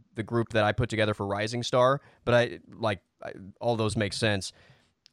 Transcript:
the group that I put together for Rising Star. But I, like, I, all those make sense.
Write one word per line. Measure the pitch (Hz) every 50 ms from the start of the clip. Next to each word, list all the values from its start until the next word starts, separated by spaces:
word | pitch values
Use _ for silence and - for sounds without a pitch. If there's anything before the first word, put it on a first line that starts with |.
| _ _ -
the | - 107
group | 101 117 117 113 -
that | - 110 104
I | 104
put | 107 - 123 110
together | - 107 110 107 104
for | - 104
Rising | 98 98 101 107 110 117 120 120
Star. | - - 127 123 127 139 143 - - - _ -
But | - 120
I, | 120 120 - - 82 - -
like, | - 85 110 110 104 87 _ _ _ _
I, | - - - - 98 92 - -
all | 110 117 120
those | 110 110 107 - 113
make | 104 98 -
sense. | - - 110 104 98 92 - - _ _ _ _ _ _ _ _ _ _ _